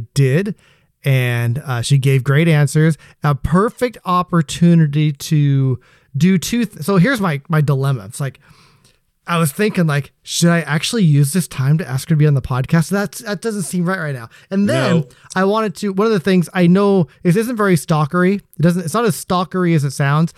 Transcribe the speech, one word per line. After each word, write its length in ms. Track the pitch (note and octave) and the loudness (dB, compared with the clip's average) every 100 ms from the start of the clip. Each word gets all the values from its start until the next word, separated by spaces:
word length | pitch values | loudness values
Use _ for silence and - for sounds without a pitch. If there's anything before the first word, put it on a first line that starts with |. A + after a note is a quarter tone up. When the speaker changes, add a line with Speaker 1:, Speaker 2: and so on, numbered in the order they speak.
| A2+ | -2
Speaker 1:
did. 420 | C#3+ C3 D3+ G3+ - _ _ _ _ | 0 2 2 -2 -8 _ _ _ _
And, 560 | C#3+ C3 B2 A#2+ A#2 B2+ C#3+ | -2 0 0 -2 -2 -4 -4
uh, 160 | A#2+ | -4
she 160 | - C#3 | 0 0
gave 260 | C3+ C3+ | 2 0
great 240 | A#2+ C#3 E3 | 2 2 2
answers. 500 | D3 C#3+ D3+ D#3+ D3+ - _ | 2 2 2 0 0 -8 _
A 140 | D3+ C#3 | -2 -2
perfect 640 | - F3+ A#3 - B3+ - F#3 | 0 0 0 -2 -6 -6 -4
opportunity 1040 | F3+ F3 E3+ D3+ - E3+ E3+ D3+ D3+ D3+ | -2 0 -2 -2 2 4 4 4 0 -2
to 720 | C#3+ - D3+ C#3+ C#3 C3+ B2 _ _ _ C3+ | -4 -2 0 2 2 0 -2 _ _ _ 0
do 220 | F#3 F#3+ | 2 2
two 260 | - A#3+ | 0 -4
th-, 220 | A3+ E3 D3+ | -4 -6 -2
so 100 | G3 | 2
here's 240 | A3+ B3 | 2 2
my, 220 | F#3+ C#3+ - | -2 -4 -2
my 100 | D#3 | 0
dilemma. 460 | C#3+ C3+ C#3 B2+ G2 | 0 0 -2 -4 -6
It's 160 | - | -10
like, 180 | C3+ - _ _ _ _ _ _ _ _ - | -10 -12 _ _ _ _ _ _ _ _ -6
I 100 | E3+ | -2
was 120 | E3 | -2
thinking, 360 | - G#3+ F#3 D#3+ | 0 -2 0 0
like, 260 | C#3+ - _ | -2 -6 _
"Should 280 | - - E3+ | -10 0 2
I 100 | E3+ | 2
actually 420 | C#3 D#3 - A#3+ | 0 -4 -2 0
use 300 | E3 C#3+ C#3+ | 2 4 2
this 160 | F#3 - | 0 -4
time 280 | - C3+ D#3+ | -4 0 0
to 80 | - | -2
ask 200 | C3+ - | -6 -2
her 80 | D3+ | 2
to 20 | |
be 80 | D3+ | 2
on 60 | |
the 80 | C#3 | 2
podcast?" 480 | - C3 B2+ E3 D#3 | -2 -6 0 0 0
That's, 300 | G3+ G3+ - | -2 -4 -8
that 220 | A3+ G#3 | -10 -6
doesn't 220 | A3+ G#3 | -6 -6
seem 200 | - F3+ | -6 -4
right 160 | E3+ F#3+ | -4 -4
right 160 | D3+ C3 | -6 -8
now. 140 | A2+ - - | -12 -20 -6
And 200 | G3 G3+ | -2 0
then 300 | D4 B3+ E3+ | 0 0 0
Speaker 2:
No. 60 | - - - F#3 | -2 -12 -8 -2
Speaker 1:
I 80 | |
wanted 320 | G3 A3 G#3+ - | 0 0 -2 -4
to, 160 | G#3 | -6
one 160 | F#3+ A3+ | -2 0
of 60 | |
the 60 | G3+ | 0
things 260 | G3 F#3 D#3+ | 2 0 0
I 120 | F#3 F3 | 2 4
know, 400 | F#3+ G3+ G3 D#3 _ | 4 4 2 0 _
this 120 | F3+ F#3+ | 0 0
isn't 220 | A3+ A3 | 0 -2
very 180 | G3+ F3 | 0 0
stalkery. 600 | - D3+ C#3+ F3+ F3+ G3+ | 0 -2 0 0 0 -2
It 260 | - - | -6 0
doesn't, 240 | E3+ F3 D3+ | 0 0 -2
it's 80 | |
not 100 | A3 | -2
as 180 | A#3 - - | -2 -2 -4
stalkery 500 | F3+ F#3 F#3 F3 D#3+ | -4 -2 -2 0 0
as 80 | |
it 80 | C#3 | 0
sounds, 420 | - C#3 D3+ E3 | -2 0 2 0